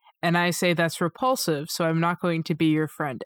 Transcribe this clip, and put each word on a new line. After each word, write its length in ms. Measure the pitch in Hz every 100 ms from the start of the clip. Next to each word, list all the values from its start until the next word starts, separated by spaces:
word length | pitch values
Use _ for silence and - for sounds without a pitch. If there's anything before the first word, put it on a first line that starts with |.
| _ _
and 160 | 175 175
I 140 | 175
say, 240 | 165 180
"That's 260 | 170 165 -
repulsive, 720 | 165 - 254 262 - 147 156
so 140 | -
I'm 160 | 165 165
not 200 | 170 175
going 220 | 180 165
to 120 | 156 160
be 100 | 160
your 220 | 156 156
friend." 340 | - 151 123